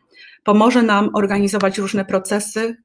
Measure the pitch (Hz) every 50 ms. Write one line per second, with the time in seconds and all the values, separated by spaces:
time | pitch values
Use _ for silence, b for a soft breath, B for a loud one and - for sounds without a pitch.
0 | _ B B B B B B B B - 208 214 214 233 247 254 233 220 208 202
1 | 214 208 - 214 202 196 202 202 202 196 196 208 196 196 190 208 196 196 - 202
2 | 190 - - 190 185 - 214 208 208 - - 214 220 226 233 _ _